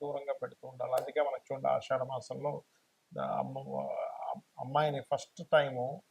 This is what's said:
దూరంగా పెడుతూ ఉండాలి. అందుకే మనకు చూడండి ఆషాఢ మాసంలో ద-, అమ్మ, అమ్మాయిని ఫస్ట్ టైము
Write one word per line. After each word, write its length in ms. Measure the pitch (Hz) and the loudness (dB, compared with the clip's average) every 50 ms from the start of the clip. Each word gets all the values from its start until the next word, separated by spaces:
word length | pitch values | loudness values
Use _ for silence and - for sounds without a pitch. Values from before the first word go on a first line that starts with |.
| 143 | -6
దూరంగా 320 | 147 143 139 143 139 135 | -4 -4 -4 -2 -4 -2
పెడుతూ 300 | - 127 - - - - 131 | -2 -4 -6 -8 -12 -14 -14
ఉండాలి. 240 | - 123 123 - 127 | -8 -6 -2 0 0
అందుకే 280 | - - - - 302 | 0 0 0 2 2
మనకు 240 | 294 - - - - | 2 2 2 -2 -4
చూడండి 240 | - 139 135 - 135 | -6 -6 0 2 4
ఆషాఢ 340 | 131 - - - 139 127 127 | 4 4 2 2 0 0 0
మాసంలో 500 | 127 135 123 - - 127 - 139 147 - - - _ _ _ _ _ _ _ _ _ - | -2 -4 -6 -6 -6 -8 -4 -2 -2 -4 -4 -8 _ _ _ _ _ _ _ _ _ -6
ద-, 200 | 135 135 147 151 | -4 -2 0 0
అమ్మ, 220 | - 67 65 135 135 135 135 - 67 - - - - - - - - - - - - - _ _ - | 0 -2 -2 -4 -6 -6 -4 -4 -4 -2 -2 -2 -2 -4 -4 -4 -6 -6 -6 -6 -6 -8 _ _ -10
అమ్మాయిని 420 | 131 127 139 147 156 151 143 139 | -8 2 4 4 4 4 2 0
ఫస్ట్ 420 | - - 143 139 - - _ - 165 - 165 | -2 -2 -2 -2 -2 -6 _ -14 0 6 6
టైము 340 | 151 143 139 131 123 123 131 156 190 - _ | 6 6 6 2 -2 -2 -4 -4 -8 -12 _